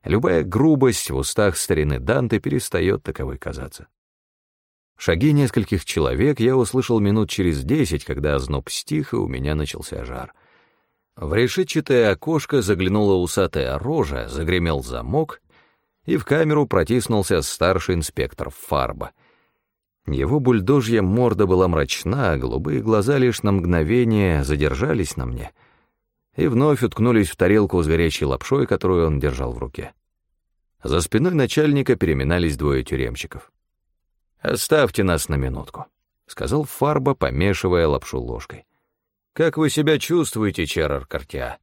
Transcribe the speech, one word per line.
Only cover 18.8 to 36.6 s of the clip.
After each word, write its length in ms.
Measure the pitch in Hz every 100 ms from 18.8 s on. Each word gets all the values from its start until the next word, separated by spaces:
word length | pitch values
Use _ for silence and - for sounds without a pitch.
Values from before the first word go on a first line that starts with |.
| 62 - - _ _ _ _ _ _ _ _ _ -
Его 320 | 71 69 147
бульдожья 640 | 127 117 92 143 110 113
морда 460 | 92 110 123 101 98
была 200 | 92 92
мрачна, 680 | 80 69 - 87 131 110
а 40 | 71
голубые 460 | 62 62 73 -
глаза 340 | 110 110 104 143
лишь 260 | 123 110
на 100 | 104
мгновение 920 | 98 87 87 78 120 117 107 95 78
задержались 720 | 67 73 73 65 139 135 78 -
на 100 | 62
мне 260 | 60 53 _ _ _ _ _ _ _ _ -
и 100 | 160
вновь 340 | 120 151 143
уткнулись 480 | 120 - 117 113 95
в 60 | -
тарелку 440 | 90 107 98 90
с 40 | 78
горячей 380 | 80 85 -
лапшой, 420 | 71 64 - 71 -
которую 400 | 98 92 87 82
он 140 | 71
держал 320 | 73 65 62
в 60 | 58
руке. 340 | 62 - - _ _ _ _ _ _ _ _ _
За 180 | - 78
спиной 320 | 82 110 175
начальника 640 | 165 123 - 151 143 131 117
переминались 600 | 85 69 67 87 82 67
двое 280 | 71 67
тюремщиков. 680 | 65 65 62 60 - - - _ _ _ _ _ _ _ _ _
«Оставьте 600 | - - - 156 127 -
нас 240 | 95 82 -
на 80 | 71
минутку», — 500 | 65 64 - - - _ _ _ _
сказал 380 | - - 135